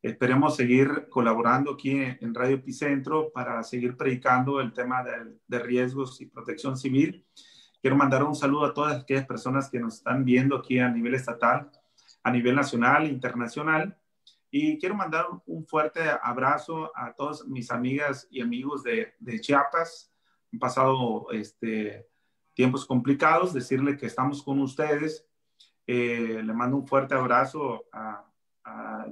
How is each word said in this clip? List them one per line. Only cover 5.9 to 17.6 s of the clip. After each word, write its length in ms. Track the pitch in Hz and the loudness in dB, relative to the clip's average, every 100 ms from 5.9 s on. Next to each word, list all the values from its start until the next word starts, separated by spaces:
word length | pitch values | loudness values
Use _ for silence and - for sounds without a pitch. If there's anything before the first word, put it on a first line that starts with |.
| 131 131 - | -2 -6 -8
y 60 | 127 | -18
protección 500 | - 117 - 139 131 | -16 -10 -6 -6 -4
civil. 480 | 135 131 160 - _ - - _ _ _ | 0 2 2 0 _ -20 -20 _ _ _
Quiero 140 | 131 | 2
mandar 300 | 139 139 135 | 4 6 4
un 100 | 147 | 2
saludo 300 | 139 143 147 | 2 2 2
a 100 | 143 | 0
todas 260 | 143 147 139 | 0 -2 -2
aquellas 260 | - 135 131 | 0 -2 -2
personas 440 | 131 127 135 135 | -6 -2 -2 -2
que 80 | 123 | -4
nos 160 | 117 | -6
están 300 | - - 127 | -6 -2 0
viendo 320 | 131 127 135 135 | 4 6 6 2
aquí 240 | - 127 | 0 2
a 80 | 123 | 2
nivel 260 | 117 117 | 0 0
estatal, 560 | 131 131 117 117 117 - _ _ _ _ _ | -2 -4 0 2 2 -2 _ _ _ _ _
a 60 | 123 | 0
nivel 240 | 123 123 135 | 2 4 2
nacional, 500 | 135 120 120 147 156 | 2 2 4 4 4
internacional. 880 | 131 127 120 117 - 151 156 190 - _ _ _ _ _ 139 | -2 -4 -4 -6 -4 0 0 0 -8 _ _ _ _ _ -2
Y 220 | 151 151 | 0 0
quiero 160 | 180 | -4
mandar 320 | 208 175 160 170 180 - | -4 -2 -2 -2 -6 -10
un 200 | 165 156 | -12 -4
fuerte 340 | 156 151 - 160 147 | 0 0 0 -2 0
abrazo 680 | - 120 131 147 - 160 160 | -2 0 2 2 -2 -8 -8
a 180 | - 120 | -10 -12
todas 320 | - 143 147 | -6 -8 -6
mis 280 | - 131 | -10 -10